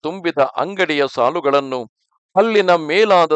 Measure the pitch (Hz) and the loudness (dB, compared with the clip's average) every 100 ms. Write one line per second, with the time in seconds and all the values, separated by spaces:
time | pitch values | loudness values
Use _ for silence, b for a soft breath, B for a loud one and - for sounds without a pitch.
0 | 151 190 170 147 131 - 151 196 180 147 | -8 -6 -4 -2 -2 -2 -6 -4 -2 0
1 | 139 - 120 170 139 143 135 127 113 _ | -2 0 0 0 0 0 -2 -6 -10 _
2 | _ _ _ 185 226 214 185 175 151 175 | _ _ _ 0 2 2 2 0 0 0
3 | 220 185 165 | 4 4 2